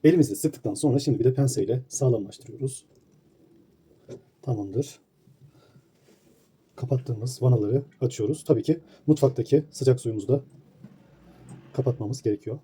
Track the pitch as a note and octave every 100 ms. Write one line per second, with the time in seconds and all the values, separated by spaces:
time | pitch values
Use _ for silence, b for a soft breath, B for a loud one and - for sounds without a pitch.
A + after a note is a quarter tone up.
0 | D#3 F3 C3+ - D#3 - A2+ G2 D3+ C3
1 | D3+ A#2+ B2 C3 C#3 G#2+ F#2+ B2+ - -
2 | C3 A2+ G2 - - - C3 - _ _
3 | _ _ _ _ _ _ _ _ _ _
4 | - B2 _ _ - A2 G2 G#2+ - -
5 | _ _ _ _ - b b b _ _
6 | _ _ _ _ _ _ _ - B2+ C3
7 | - A2 B2 - B2+ A#2+ G#2 C3 C#3 _
8 | B2+ - G#2+ D#3 - B2+ A2 D#3+ B B
9 | - D3+ C3+ C3 A2+ C#3+ D3+ - C3 B2+
10 | A#2 A2 G2 C3+ - - _ _ - -
11 | _ _ - - - - - - C3 B2
12 | G#2+ B2 A#2 G#2 - C#3